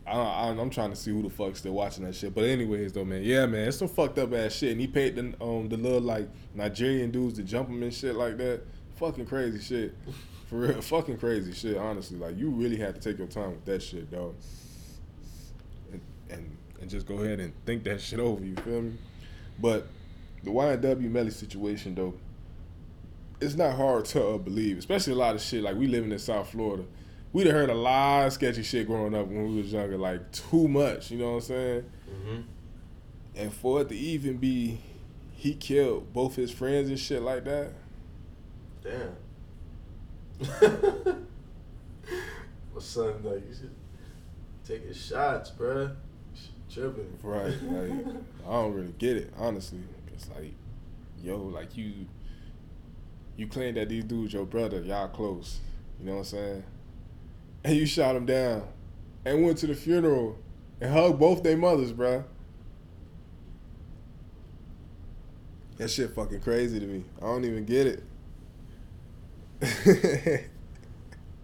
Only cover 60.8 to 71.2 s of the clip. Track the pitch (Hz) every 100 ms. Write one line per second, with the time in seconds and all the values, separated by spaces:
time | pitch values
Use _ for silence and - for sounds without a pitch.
60.8 | 123 156 175 139 160 170 165 160 175 156
61.8 | 123 113 123 127 139 - - - - -
62.8 | - - - - - - - - - -
63.8 | - - - - - - - - - -
64.8 | - - - - - - - - - -
65.8 | 110 - 117 - 104 98 120 117 123 110
66.8 | 101 95 87 - 110 123 123 110 104 127
67.8 | 135 - - - - - - - - -
68.8 | - - - - - - - - 131 -
69.8 | 185 185 180 139 170 139 - - - -
70.8 | - - - -